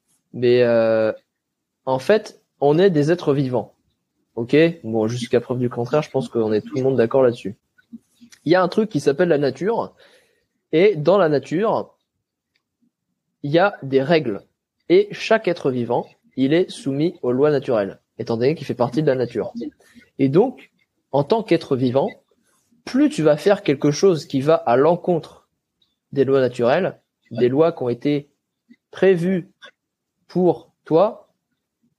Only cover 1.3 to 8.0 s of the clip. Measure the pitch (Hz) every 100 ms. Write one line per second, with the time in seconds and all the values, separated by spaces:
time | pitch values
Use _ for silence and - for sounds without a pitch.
1.3 | _ _ _ _ _ - 131 - 214 -
2.3 | - _ _ 143 156 196 151 143 175 -
3.3 | 139 131 123 95 _ _ _ _ _ _
4.3 | - 117 147 165 165 110 110 107 123 -
5.3 | 120 - 127 123 117 120 151 147 135 117
6.3 | 117 110 107 - 135 131 127 113 135 127
7.3 | 120 98 104 _ _ _ -